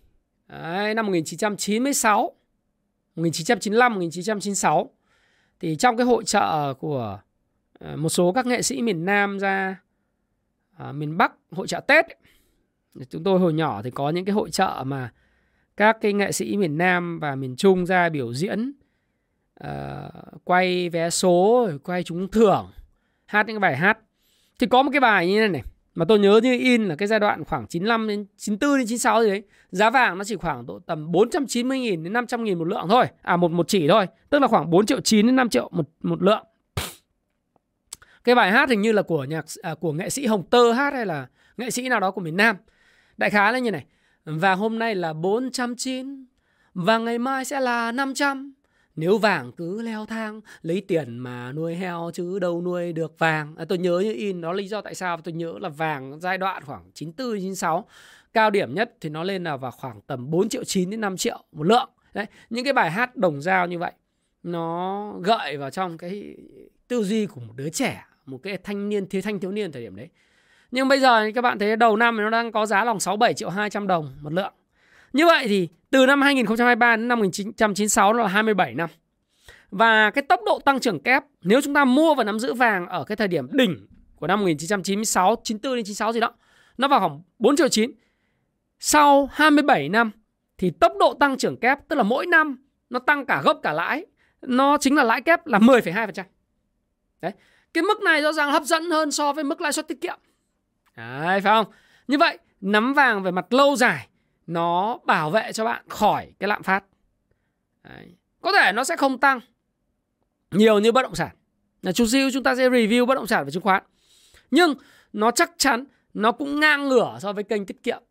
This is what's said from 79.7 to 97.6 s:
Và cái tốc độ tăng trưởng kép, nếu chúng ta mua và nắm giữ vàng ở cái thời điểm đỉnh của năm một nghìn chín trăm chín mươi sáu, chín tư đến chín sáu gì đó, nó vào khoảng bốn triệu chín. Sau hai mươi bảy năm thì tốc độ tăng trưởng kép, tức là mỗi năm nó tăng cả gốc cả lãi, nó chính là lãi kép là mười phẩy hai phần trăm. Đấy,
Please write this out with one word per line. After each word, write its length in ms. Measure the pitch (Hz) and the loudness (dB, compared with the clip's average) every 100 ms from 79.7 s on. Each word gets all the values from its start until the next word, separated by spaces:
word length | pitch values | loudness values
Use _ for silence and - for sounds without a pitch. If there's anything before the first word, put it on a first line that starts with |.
Và 400 | 190 226 220 214 | 2 4 6 4
cái 120 | 277 | 2
tốc 180 | 285 - 415 | 2 2 2
độ 120 | 294 | 0
tăng 220 | - 269 | 2 2
trưởng 220 | 247 160 | 0 -2
kép, 200 | - 262 - _ | 0 0 0 _
nếu 180 | 170 240 | 2 2
chúng 140 | 285 285 | 4 2
ta 100 | 277 | 4
mua 300 | 254 320 277 | 6 4 4
và 100 | 214 | 0
nắm 140 | 214 | -2
giữ 160 | 262 247 | -4 0
vàng 320 | 247 196 175 | 2 0 -2
ở 180 | 180 135 | -6 -6
cái 120 | 214 | -4
thời 120 | 208 | -2
điểm 200 | 170 127 | -2 -2
đỉnh 360 | 277 240 127 98 - _ _ | 0 0 0 -12 -20 _ _
của 100 | 160 | -2
năm 140 | 202 | 0
một 60 | 196 | 0
nghìn 120 | 151 | -2
chín 100 | 165 | -2
trăm 140 | 208 | -4
chín 160 | 185 196 | -2 -4
mươi 60 | 220 | -2
sáu, 320 | 196 185 233 - | 2 2 2 -2
chín 140 | 214 | -6
tư 180 | 269 247 | -4 -4
đến 80 | 196 | -6
chín 100 | 208 | -6
sáu 180 | 214 | -4
gì 80 | 233 | -2
đó, 140 | 214 - _ _ _ - | -4 -6 _ _ _ -4
nó 100 | 269 | 2
vào 120 | 269 | 2
khoảng 220 | 185 143 - - | 2 -4 -16 0
bốn 180 | 233 285 | 2 4
triệu 120 | 285 | 4
chín. 220 | - 226 - _ _ _ _ _ _ _ _ | 2 -2 -4 _ _ _ _ _ _ _ _
Sau 500 | - 302 294 277 277 | 0 4 6 6 4
hai 180 | - 302 | 2 4
mươi 120 | 294 | 4
bảy 260 | 294 214 143 | 4 2 2
năm 220 | 208 233 - _ _ _ - | 0 0 -4 _ _ _ -4
thì 120 | 180 | -4
tốc 220 | - 339 392 | 2 2 4
độ 140 | 339 - | 0 2
tăng 220 | 285 262 | 0 0
trưởng 200 | 196 131 | -4 -2
kép, 320 | 233 277 - | 0 0 -2
tức 80 | 311 | -2
là 60 | |
mỗi 240 | 202 254 359 | 0 0 2
năm 380 | 339 311 254 _ _ - | 2 2 -2 _ _ -10
nó 80 | 247 | -6
tăng 280 | 247 294 262 | -2 -2 0
cả 160 | 170 143 | 0 0
gốc 160 | 302 | 0
cả 100 | 185 | -2
lãi, 340 | 156 175 247 381 _ _ _ | -4 -2 -4 -8 _ _ _
nó 360 | - 247 277 285 | -4 2 2 2
chính 160 | 269 294 | 2 2
là 80 | 240 | 2
lãi 180 | 240 | 0
kép 240 | 269 339 311 | 2 0 2
là 120 | 214 | 4
mười 220 | 220 254 | 8 6
phẩy 120 | 190 | 4
hai 140 | 180 220 | -4 -6
phần 80 | 165 | -8
trăm. 120 | 185 _ _ _ _ _ _ _ _ _ | -16 _ _ _ _ _ _ _ _ _
Đấy, 120 | 165 196 _ _ | -12 -12 _ _